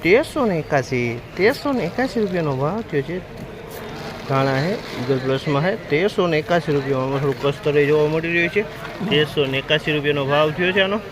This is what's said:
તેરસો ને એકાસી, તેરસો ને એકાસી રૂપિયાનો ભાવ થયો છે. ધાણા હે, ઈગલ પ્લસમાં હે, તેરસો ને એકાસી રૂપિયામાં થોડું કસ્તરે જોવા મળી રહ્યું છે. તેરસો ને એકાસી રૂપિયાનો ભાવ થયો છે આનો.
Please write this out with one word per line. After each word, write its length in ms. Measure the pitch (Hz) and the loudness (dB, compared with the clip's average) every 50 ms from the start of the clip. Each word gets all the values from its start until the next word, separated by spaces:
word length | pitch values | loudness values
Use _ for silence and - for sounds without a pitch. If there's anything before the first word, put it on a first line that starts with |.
| - | 6
તેરસો 380 | 160 190 247 320 - - 311 262 | 6 6 6 4 2 0 0 0
ને 100 | 220 185 160 | 2 0 -2
એકાસી, 500 | 143 - 156 139 127 - 135 123 120 120 117 120 - - - | -2 0 0 0 0 0 -2 0 0 -2 -2 -6 -8 -10 -4
તેરસો 320 | - 180 220 277 - - 294 | 2 2 2 2 2 -2 -2
ને 120 | 269 240 170 | -2 0 -2
એકાસી 380 | 170 - - 247 262 - 240 | -2 -2 -2 -2 -2 0 -2
રૂપિયાનો 320 | 214 190 180 175 165 147 135 | -2 0 0 0 0 0 0
ભાવ 240 | 131 139 151 185 220 226 - | 0 -2 -2 -2 -4 -6 -2
થયો 120 | - 143 135 | -2 -2 -2
છે. 100 | 143 170 185 170 - - - - - - - - - - - - - - - - - - - - | -2 -6 -8 -8 -10 -14 -14 -14 -14 -14 -14 -14 -14 -12 -12 -12 -12 -12 -10 -12 -12 -12 -12 -4
ધાણા 320 | - 135 135 135 135 135 131 147 | -2 0 2 2 2 2 0 0
હે, 80 | 175 - - - - - - | 0 -2 -4 -6 -10 -8 -8
ઈગલ 200 | 120 127 139 127 127 | -2 0 0 0 0
પ્લસમાં 380 | 131 135 135 - 156 143 139 151 | 0 -2 0 0 0 0 2 2
હે, 80 | 185 208 220 - - | 0 -2 -2 -4 -2
તેરસો 360 | 143 151 180 208 - - 185 | 0 2 2 0 2 2 2
ને 100 | 175 160 | 2 2
એકાસી 380 | 151 151 - 170 175 - - 147 | 0 2 2 0 0 2 2 0
રૂપિયામાં 460 | 143 135 135 139 131 131 135 139 139 | 0 0 0 0 0 0 0 -2 0
થોડું 180 | 143 143 131 117 | 0 0 -2 2
કસ્તરે 440 | 120 139 139 135 - 156 143 147 147 | 0 0 0 0 -2 2 4 4 4
જોવા 260 | 139 151 151 151 151 | 6 4 4 4 2
મળી 220 | 156 160 160 170 170 | 2 0 -2 0 0
રહ્યું 200 | 170 170 170 - | 2 0 2 0
છે. 80 | 202 214 - - - - - - - 196 208 | 0 -2 -2 -8 -12 -12 -12 -8 -6 -2 2
તેરસો 360 | 139 147 151 147 - 156 143 | 2 2 2 2 2 0 0
ને 120 | 135 135 | 2 0
એકાસી 360 | 139 131 - 156 156 - 165 151 | -2 0 2 0 0 2 0 -2
રૂપિયાનો 300 | 151 139 147 147 147 139 | 0 2 0 0 0 2
ભાવ 220 | 135 143 147 156 156 | 2 4 4 4 2
થયો 200 | 151 175 180 180 | 2 0 0 2
છે 100 | 185 202 | 4 2
આનો. 180 | 190 190 202 226 208 - | 2 2 0 -2 -4 -6